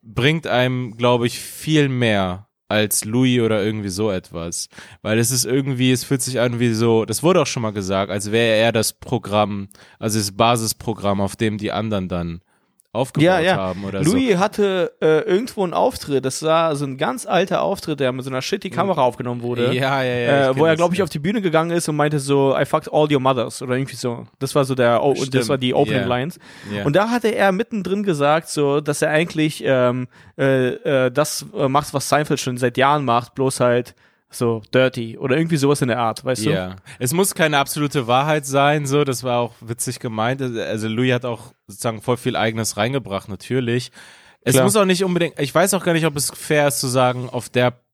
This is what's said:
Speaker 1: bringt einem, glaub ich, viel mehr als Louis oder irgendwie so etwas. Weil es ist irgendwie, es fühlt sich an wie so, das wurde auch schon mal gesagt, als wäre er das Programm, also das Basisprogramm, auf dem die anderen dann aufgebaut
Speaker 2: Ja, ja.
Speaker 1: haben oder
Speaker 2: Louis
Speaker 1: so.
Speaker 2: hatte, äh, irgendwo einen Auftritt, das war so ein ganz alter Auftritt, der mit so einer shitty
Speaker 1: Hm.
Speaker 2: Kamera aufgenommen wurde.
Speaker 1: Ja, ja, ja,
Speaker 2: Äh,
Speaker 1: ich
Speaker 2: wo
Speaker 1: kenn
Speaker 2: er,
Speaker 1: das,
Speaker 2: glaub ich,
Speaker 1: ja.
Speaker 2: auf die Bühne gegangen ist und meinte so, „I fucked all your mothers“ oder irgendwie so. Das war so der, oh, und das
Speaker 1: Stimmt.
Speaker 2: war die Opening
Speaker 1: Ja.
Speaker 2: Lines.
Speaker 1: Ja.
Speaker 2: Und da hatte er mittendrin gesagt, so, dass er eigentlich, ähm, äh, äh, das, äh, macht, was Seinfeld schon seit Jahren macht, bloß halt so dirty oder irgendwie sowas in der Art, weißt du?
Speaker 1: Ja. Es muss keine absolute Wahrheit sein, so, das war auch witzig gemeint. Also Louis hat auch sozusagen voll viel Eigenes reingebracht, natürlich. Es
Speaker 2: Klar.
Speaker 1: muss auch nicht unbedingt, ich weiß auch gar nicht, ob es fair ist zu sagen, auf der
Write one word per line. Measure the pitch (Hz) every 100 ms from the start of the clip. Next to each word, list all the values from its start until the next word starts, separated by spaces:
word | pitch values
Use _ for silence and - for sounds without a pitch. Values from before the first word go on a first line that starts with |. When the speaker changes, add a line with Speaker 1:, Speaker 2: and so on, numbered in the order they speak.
Speaker 1:
bringt | 113 101 127 160 -
einem, | 120 127 127 123 113
glaub | 123 123
ich, | 120 -
viel | - - - 156 143
mehr | 127 120 104 92 92 - _ _
als | 104 107 - 107
Louis | 120 131 123
oder | 113 107
irgendwie | 101 107 101
so | 90 110
etwas. | 92 - 85 85 - - - - -
Weil | 104 110
es | 117
ist | 127 113
irgendwie, | 131 135 127 127
es | 127
fühlt | - 139
sich | 127 127
an | 123 120
wie | 120
so, | 110 117 113 104
das | 110
wurde | 156 185
auch | 139
schon | -
mal | 110
gesagt, | 104 95 95 98
als | 101 101
wäre | 110 117 107
er | 113
das | 113 107
Programm, | - - 117 92 104 104 101 98 - - _
also | 110 107
das | 101
Basisprogramm, | 98 113 120 110 - - 101 98 101
auf | 98 -
dem | 113 107
die | 104
anderen | 95 110 104 92
dann | 90 85 85 _ _ _ _ _
aufgebaut | 107 131 - 160
Speaker 2:
Ja, | 185
ja. | 165 180
Speaker 1:
haben | 95 92
oder | 98 98
Speaker 2:
Louis | 156 254 262 180
Speaker 1:
so. |
Speaker 2:
hatte, | 208 - 202 190 160 _
äh, | 156 156 -
irgendwo | 180 247 - 185
einen |
Auftritt, | 160 240 - - 135
das | 131 -
war | 156 160 165 143
so | 143
ein | 135
ganz | 160 254 -
alter | 196 185 175
Auftritt, | 147 190 - 143
der | 135
mit | 127
so | 131
einer | 131
shitty | - 233 190
Speaker 1:
Hm. | 180
Speaker 2:
Kamera | 190 160
aufgenommen | 127 117 123 123
wurde. | 120 120 120
Speaker 1:
Ja, | 123 135 139
ja, | 131 123
ja, | 120
Speaker 2:
Äh, | 139
Speaker 1:
ich | 135
Speaker 2:
wo |
Speaker 1:
kenn | 135
Speaker 2:
er, | 160
Speaker 1:
das, | 160
Speaker 2:
glaub | 170
ich, | 180
Speaker 1:
ja. |
Speaker 2:
auf | 185
die | 156
Bühne | 151 226
gegangen | 190 160 165
ist | 170 165
und | 151
meinte | 147 147
so, | 135 139 135 139
„I |
fucked | 139 156 -
all | - 156
your | 143
mothers“ | 131 131 113 -
oder | 131 127
irgendwie | 135 123
so. | 127 120 117 _
Das | 135 151
war |
so | 131 127
der, | 120 117
oh, | 143
und | 131
das | 143
Speaker 1:
Stimmt. | 127 117
Speaker 2:
war | 139
die | 127
Opening | 139 143 107
Speaker 1:
Ja. | 98
Speaker 2:
Lines. | 123 139 - - - 98
Speaker 1:
Ja. | 104 110
Speaker 2:
Und | 156
da | 220
hatte | 240 226 -
er | 196
mittendrin | 190 233 220 185 196
gesagt, | 202 151 143 156 160
so, | - 143 143
dass | 151 143
er | 151
eigentlich, | 156 170 156 151 - 180
ähm, | 131 123 123 127 _ - -
äh, | 139 135 127 - - 135 127
äh, |
das, | 123 147 - 143
äh, | 208 143
macht, | 139 147
was | 143 -
Seinfeld | 139 151 143
schon | - 123
seit | 123 117
Jahren | 131 147
macht, | 131 117 117 -
bloß | 131 -
halt | 123 120 120 _ _ _ _
so | - 120 113 107
dirty | 127 131 127 113 113
oder | 131 131
irgendwie | 165 160
sowas | 139 143
in | 131
der | 117
Art, | 113 110 131
weißt | 123 110
du? |
Speaker 1:
Ja. | 95 92 92 - -
Es | 123
muss | 165 196 -
keine | 160 147
absolute | 139 - 147 151 117
Wahrheit | 123 147 156 135
sein, | 135 143 151 139
so, | 143 143
das | 123
war | 127 120
auch | 120 -
witzig | 113 120 - 120
gemeint. | 127 110 113 135
Also | 127 113 78 110 110
Louis | 110 127
hat | 123
auch | 123 113 - _ _
sozusagen | 101 123 110
voll | - 120
viel | 131 92
Eigenes | 110 110 107 -
reingebracht, | 110 139 101 95 -
natürlich. | 95 - 123 120 123 123 - - - - _
Es | -
Speaker 2:
Klar. | 131 131
Speaker 1:
muss | 208
auch |
nicht | 190 180 190
unbedingt, | 175 165 -
ich | 147 160
weiß | 190 196
auch | 180
gar |
nicht, | 165 160
ob | 147
es | 131
fair | - - 151 143
ist | 131
zu | 135
sagen, | 127 127 123 123
auf | 127 -
der | 127 123 123 _